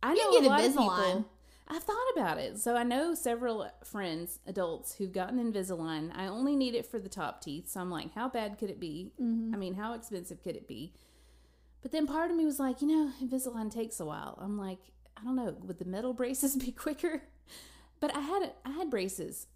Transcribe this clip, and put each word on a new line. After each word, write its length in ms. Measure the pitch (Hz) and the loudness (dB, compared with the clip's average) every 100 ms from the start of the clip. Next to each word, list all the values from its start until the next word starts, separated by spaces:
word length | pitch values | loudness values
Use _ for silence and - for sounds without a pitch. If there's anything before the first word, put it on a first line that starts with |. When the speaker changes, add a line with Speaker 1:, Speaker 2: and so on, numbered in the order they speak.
Speaker 1:
I 120 | 233 | 4
Speaker 2:
You 40 | 349 | 4
Speaker 1:
know 80 | 453 | 8
Speaker 2:
can 80 | - | 10
Speaker 1:
a 20 | |
Speaker 2:
get 80 | 269 | 10
Speaker 1:
lot 140 | 285 | 8
of 80 | 240 | 6
Speaker 2:
Invisalign. 340 | 277 220 185 190 | 6 4 6 4
Speaker 1:
people. 260 | 185 214 - - - - | 2 -2 -8 -20 -20 -8
I've 160 | 320 | -6
thought 280 | 330 427 508 494 | -2 0 2 2
about 220 | 196 156 | 2 0
it. 220 | 131 208 | -4 -2
So 160 | 240 240 | 0 2
I 80 | |
know 300 | 240 247 330 | 2 2 0
several 560 | 330 254 233 247 220 143 - | 0 0 0 0 -2 -4 -10
friends, 560 | - 214 175 160 175 - - | -12 -6 -4 -4 -6 -10 -8
adults, 500 | 185 175 165 - - | -2 -2 -2 -8 -6
who've 160 | 190 | -4
gotten 280 | 190 185 247 | -2 -2 0
Invisalign. 720 | 233 208 185 175 160 156 160 - | 0 0 -2 -4 -2 -2 -4 -6
I 120 | 190 | -6
only 280 | 208 262 285 | 0 2 4
need 200 | 262 233 | 2 0
it 100 | - | -4
for 140 | 226 | -6
the 80 | 190 | -8
top 320 | - 151 - | -6 -6 -6
teeth. 280 | - 147 170 | -8 -8 -6
So 100 | 196 | -6
I'm 100 | 180 | -4
like, 240 | 170 160 | -4 -6
"How 140 | 208 254 | -4 -4
bad 300 | 247 214 202 | -2 -4 -4
could 120 | 202 | -6
it 100 | 147 | -6
be? 320 | 170 151 185 - | -6 -6 -10 -4
Speaker 2:
Mm-hmm. 320 | 247 226 226 | 0 0 0
Speaker 1:
I 40 | 220 | -2
mean, 180 | 190 185 | -2 -4
how 180 | 214 | -4
expensive 480 | 233 226 202 175 175 | -6 -6 -8 -8 -10
could 120 | - 151 | -8 -8
it 100 | - | -8
be?" 260 | 110 160 - - - - - - _ _ - | -10 -10 -14 -20 -20 -20 -20 -20 _ _ -14
But 100 | 254 | -4
then 140 | 311 302 | 0 2
part 220 | 302 339 | 2 2
of 60 | 339 | 4
me 80 | 311 | 2
was 140 | 285 | 2
like, 220 | 269 254 | 0 2
"You 60 | 285 | 4
know, 220 | 311 294 254 | 4 4 0
Invisalign 480 | 254 262 254 233 220 | -2 -2 -2 -4 -4
takes 300 | 220 226 - | -4 -4 -4
a 40 | 156 | -6
while." 320 | 151 - - | -4 -6 -8
I'm 160 | 196 208 | -6 -4
like, 220 | 196 185 - - - - | -4 -8 -12 -20 -20 -10
"I 60 | |
don't 120 | 220 262 | -2 0
know. 180 | 233 - | 0 -4
Would 180 | 185 175 | -8 -8
the 60 | 180 | -4
metal 280 | 185 247 | -4 -2
braces 420 | 240 247 262 277 269 | 0 -2 2 2 2
<laughs> 100 | 254 | -2
be 60 | |
quicker?" 480 | - - 294 349 311 - - - - - - - _ | -2 -4 0 -2 -2 -8 -20 -20 -20 -20 -20 -20 _
But 140 | 294 277 | -2 -2
I 40 | |
had, 340 | 285 381 349 - 254 | 0 0 0 -4 -8
I 60 | |
had 180 | 285 330 | -4 0
braces 580 | 240 190 - 156 - - | 0 0 -4 -8 -10 -14